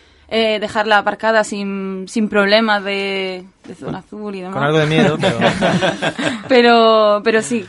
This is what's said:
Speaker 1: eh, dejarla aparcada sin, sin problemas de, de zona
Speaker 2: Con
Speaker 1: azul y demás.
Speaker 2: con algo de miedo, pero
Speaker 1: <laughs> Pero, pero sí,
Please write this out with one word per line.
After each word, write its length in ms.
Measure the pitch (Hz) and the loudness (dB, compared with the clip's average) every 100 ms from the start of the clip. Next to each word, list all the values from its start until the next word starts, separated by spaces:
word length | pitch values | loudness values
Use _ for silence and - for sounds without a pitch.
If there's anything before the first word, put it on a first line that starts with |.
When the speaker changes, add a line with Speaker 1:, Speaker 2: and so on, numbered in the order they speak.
| _ _ _ | _ _ _
Speaker 1:
eh, 300 | 220 220 214 | -2 0 -2
dejarla 400 | 208 226 214 208 | -2 -2 2 2
aparcada 460 | 202 202 220 220 | 2 -2 0 0
sin, 640 | 214 208 196 196 190 190 185 | 0 -4 -6 -6 -6 -8 -6
sin 200 | 233 208 | -4 0
problemas 540 | 208 196 214 226 208 | 2 2 2 2 0
de, 600 | 196 196 196 196 190 185 185 _ | -2 -4 -4 -4 -6 -8 -14 _
de 100 | - - | -20 -14
zona 260 | - 185 | -12 -12
Speaker 2:
Con 160 | - 208 | -12 -12
Speaker 1:
azul 160 | 208 | -10
y 60 | 196 | -10
demás. 140 | 180 | -8
Speaker 2:
con 100 | 190 | -4
algo 140 | 151 156 | 0 0
de 60 | 151 | 2
miedo, 300 | 156 - 156 | 2 2 2
pero 180 | 190 - | 0 0
Speaker 1:
<laughs> 1080 | 180 - 180 175 185 - 170 - 294 233 - | 0 0 0 2 0 -2 -6 -4 -4 -6 2
Pero, 720 | 254 240 233 226 220 214 208 | 4 6 6 6 4 4 2
pero 180 | 226 220 | 0 0
sí, 220 | 214 240 | -2 -4